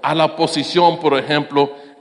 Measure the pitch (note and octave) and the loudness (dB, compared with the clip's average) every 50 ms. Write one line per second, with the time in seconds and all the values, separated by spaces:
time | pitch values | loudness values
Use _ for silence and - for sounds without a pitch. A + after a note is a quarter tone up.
0 | - C#3+ D#3 E3 D#3 D3+ D#3 - E3 D3+ - D#3 C3+ - - E3+ F3 F3 E3+ E3+ | -4 -2 0 0 0 0 0 -2 -2 -2 -2 -4 -4 -2 0 2 4 2 2 2
1 | - D3+ C#3 C3+ C3 - D3+ D3+ C#3+ - C#3+ C#3+ C#3+ C#3 - - - - - - | 0 0 2 0 0 0 -2 -2 -2 0 0 0 0 0 -2 -12 -18 -20 -16 -6